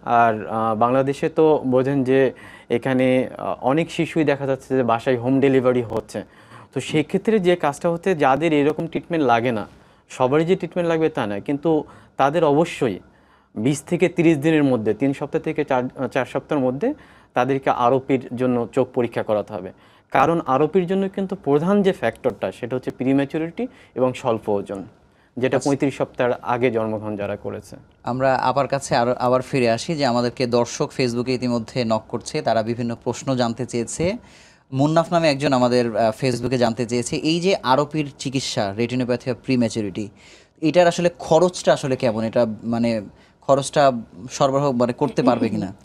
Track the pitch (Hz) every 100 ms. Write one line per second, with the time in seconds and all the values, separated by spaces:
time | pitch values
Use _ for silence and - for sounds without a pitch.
0 | - 120 117 107 80 110 113 110 120 131
1 | 135 135 160 156 156 147 131 127 131 143
2 | 127 135 131 - - - - 117 135 127
3 | 131 127 120 - 98 - 123 147 165 -
4 | 151 170 151 139 139 135 - 131 117 117
5 | 139 123 123 135 139 131 123 123 110 113
6 | - 107 - - - - - 135 - 156
7 | 147 185 220 214 180 175 151 139 175 170
8 | 190 165 139 135 165 147 143 151 165 147
9 | - 165 131 117 123 110 98 - _ _
10 | _ - 127 147 165 190 170 180 170 165
11 | 160 156 110 101 104 143 165 156 - -
12 | - - 139 165 156 143 170 - 131 90
13 | - _ _ _ _ 104 117 143 - 175
14 | 175 175 165 151 156 156 139 123 110 104
15 | 139 139 143 160 160 151 143 131 127 -
16 | 135 139 123 139 - 151 127 131 240 302
17 | - - _ 135 127 139 143 - 120 131
18 | 131 135 - 120 127 123 117 139 123 -
19 | 117 120 107 107 98 104 92 - _ _
20 | _ 139 156 165 - 131 151 190 175 190
21 | 196 196 196 190 - 147 175 208 190 -
22 | 117 - 123 101 98 - 120 127 - -
23 | 127 139 139 160 165 - 247 - - -
24 | 127 - 127 110 - 101 95 98 90 -
25 | _ _ _ - 131 135 143 139 139 -
26 | 135 - 123 123 98 120 127 113 110 107
27 | 107 104 101 101 104 104 - - - _
28 | 123 127 135 131 127 131 127 139 - 139
29 | 120 123 123 127 - 139 120 117 - 160
30 | 135 120 120 - 123 120 117 - 151 -
31 | 127 120 123 123 123 120 110 131 113 110
32 | - 117 - 151 135 113 110 117 117 117
33 | - 117 139 127 117 113 120 120 113 -
34 | 170 233 - - - _ _ 135 147 165
35 | 165 170 165 135 147 131 123 123 117 107
36 | 113 - 135 123 117 127 117 117 113 120
37 | 120 156 151 170 180 190 - 135 147 156
38 | 143 - 139 131 - - 101 101 117 127
39 | 120 120 135 113 - 127 117 117 101 98
40 | 101 - - - _ _ 156 175 170 170
41 | 175 - - 160 180 - - 151 143 127
42 | 127 110 113 123 113 104 113 117 117 113
43 | 101 - _ _ - 139 135 156 139 120
44 | - - 123 - 139 135 143 123 120 120
45 | 143 - 127 117 113 107 92 -